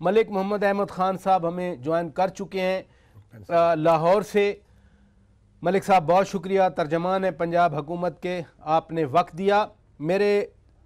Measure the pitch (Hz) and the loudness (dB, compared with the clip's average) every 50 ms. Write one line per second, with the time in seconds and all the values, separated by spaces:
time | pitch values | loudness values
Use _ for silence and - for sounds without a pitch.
0 | 160 180 202 220 220 220 208 190 190 202 208 202 202 196 202 202 202 190 - 185 | -2 0 2 2 2 0 0 -4 -2 -2 -2 0 0 0 0 0 -2 -4 -2 -2
1 | 185 190 190 - - 196 190 185 165 170 175 180 180 180 170 123 123 156 165 170 | -2 -2 -2 -2 0 0 0 2 0 -2 -4 -4 -6 -6 -8 -8 -4 -2 -2 -2
2 | 175 160 131 180 185 190 185 - 196 - - 190 185 185 190 190 190 _ _ _ | -2 -4 -2 -2 -2 -2 -2 -6 -12 -8 -6 -4 -2 -2 -2 -4 -6 _ _ _
3 | _ _ _ - - _ - 110 104 - 175 170 170 170 165 156 156 165 165 151 | _ _ _ -20 -20 _ -20 -18 -6 0 2 2 4 4 2 2 4 4 4 4
4 | 160 170 190 214 196 - - 208 202 202 196 - _ _ _ _ _ _ _ _ | 4 4 2 2 2 0 0 0 0 0 -2 -6 _ _ _ _ _ _ _ _
5 | _ _ _ _ _ _ _ _ _ _ _ - 160 170 190 156 - 196 196 185 | _ _ _ _ _ _ _ _ _ _ _ -6 -4 0 0 0 2 4 4 4
6 | 156 156 175 190 196 190 - 190 160 190 196 190 185 185 180 180 170 143 170 165 | 4 4 2 2 2 0 -4 -6 -4 -2 0 2 2 2 0 -2 -4 -2 -2 -2
7 | 170 180 190 190 190 185 - - 170 170 170 170 175 170 143 151 143 147 175 175 | 0 0 -2 0 -2 -2 -2 -4 -4 0 2 2 2 2 0 -2 -6 -6 -6 -4
8 | 180 175 156 - - 180 180 175 143 - _ - - 151 156 165 160 - 165 165 | -4 -6 -6 -6 -8 -8 -6 -8 -8 -12 _ -12 -4 0 0 0 -2 -2 -4 -4
9 | 156 131 131 175 180 - 160 165 196 196 202 208 214 208 - _ _ _ _ - | -2 0 2 0 0 0 -4 -4 0 2 2 2 0 -2 -8 _ _ _ _ -8
10 | 147 160 185 196 202 202 202 208 - - _ _ _ _ _ _ _ | -4 -2 0 2 2 2 2 0 -2 -4 _ _ _ _ _ _ _